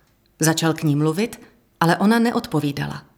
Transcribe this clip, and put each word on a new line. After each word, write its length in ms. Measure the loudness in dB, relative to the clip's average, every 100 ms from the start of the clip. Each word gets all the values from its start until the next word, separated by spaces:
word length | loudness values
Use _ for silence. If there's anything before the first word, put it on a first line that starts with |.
| _ _ _ -2
Začal 340 | 0 2 0
k 80 | 0
ní 140 | 0 2
mluvit, 440 | 0 0 -4 -8 -20 _ _ -2
ale 160 | 0 2
ona 220 | 4 2
neodpovídala. 840 | 2 -2 -2 -2 -2 -4 -6 -8 -16